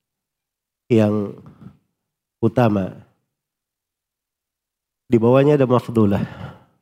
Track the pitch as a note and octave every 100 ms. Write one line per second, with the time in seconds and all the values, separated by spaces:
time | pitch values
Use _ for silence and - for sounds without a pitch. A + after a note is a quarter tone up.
0 | _ _ _ _ _ _ _ _ - A2+
1 | G#2+ G#2+ G2+ - - - - _ _ _
2 | _ _ _ - A2+ - A#2 G#2 F#2 -
3 | - _ _ _ _ _ _ _ _ _
4 | _ _ _ _ _ _ _ _ _ _
5 | - A#2+ A#2 C3 C#3 D3 B2+ B2 - A#2
6 | G#2 G2 - - - - _ _